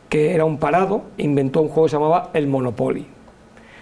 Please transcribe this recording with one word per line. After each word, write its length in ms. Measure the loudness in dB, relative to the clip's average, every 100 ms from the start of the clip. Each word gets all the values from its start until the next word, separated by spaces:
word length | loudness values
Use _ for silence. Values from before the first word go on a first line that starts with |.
| -4
que 240 | 0 2
era 120 | 2 0
un 120 | 0
parado, 460 | 0 2 0 -2 -6 -4
inventó 440 | 0 0 0 0
un 60 | 0
juego 160 | 2 2
que 40 |
se 40 | 2
llamaba 340 | 2 0 0
el 140 | -2 0
Monopoly. 580 | 0 -2 -2 -2 -4 -8 -18 -20 -20 -20 -20 -20 -20